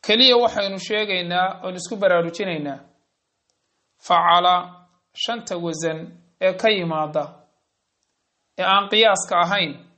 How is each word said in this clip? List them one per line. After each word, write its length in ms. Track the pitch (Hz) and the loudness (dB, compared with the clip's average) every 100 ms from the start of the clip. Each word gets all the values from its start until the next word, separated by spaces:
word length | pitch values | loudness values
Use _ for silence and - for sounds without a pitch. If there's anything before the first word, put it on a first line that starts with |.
Keliya 320 | - 220 262 240 | 0 4 6 6
waxaynu 420 | 240 - 196 190 | 4 0 -6 -6
sheegaynaa 800 | 180 214 208 185 175 175 185 - | -6 -4 -2 -4 -2 -2 -2 -4
oon 100 | 185 | -10
isku 220 | 180 175 220 | -10 -10 0
baraarujinaynaa. 800 | 196 175 170 - 196 160 147 139 - _ _ _ _ _ _ _ _ _ _ _ | 2 2 -2 -4 -6 -6 -8 -10 -16 _ _ _ _ _ _ _ _ _ _ _
Facala 500 | - 175 170 175 180 180 180 - _ _ _ - | 0 2 4 4 4 2 -2 -18 _ _ _ -10
shanta 400 | - 233 - 180 | -6 -6 -6 -8
wasan 420 | 170 160 160 160 170 - _ _ | -6 -4 -4 -6 -12 -20 _ _
ee 120 | 185 | -2
ka 160 | 185 226 | 2 0
yimaada, 540 | 208 170 156 151 151 143 - _ _ _ _ _ _ _ _ _ _ _ - | 2 0 -4 -2 -4 -6 -12 _ _ _ _ _ _ _ _ _ _ _ -4
ee 40 | |
aan 240 | 185 196 202 | 2 2 2
qiyaaska 480 | 208 220 190 - 180 | 4 4 4 0 0
ahayn 320 | 175 202 165 135 - | 2 0 -2 -6 -16